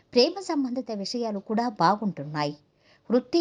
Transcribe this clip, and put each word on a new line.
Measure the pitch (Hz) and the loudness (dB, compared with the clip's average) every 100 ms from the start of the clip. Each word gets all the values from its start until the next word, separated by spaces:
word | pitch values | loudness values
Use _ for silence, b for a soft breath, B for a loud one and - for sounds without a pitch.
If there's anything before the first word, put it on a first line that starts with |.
| B | B
ప్రేమ | 240 285 359 | 2 2 0
సంబంధిత | 370 311 254 247 247 | -4 -2 -2 -4 -6
విషయాలు | 208 196 240 226 202 | -8 -6 -4 -4 -4
కూడా | - 220 240 | -4 -2 -2
బాగుంటున్నాయి. | 208 170 208 214 165 147 151 147 147 _ _ b b - | 2 4 4 -2 -4 -6 -2 -2 -4 _ _ b b 0
వృత్తి | 240 247 339 | 0 2 0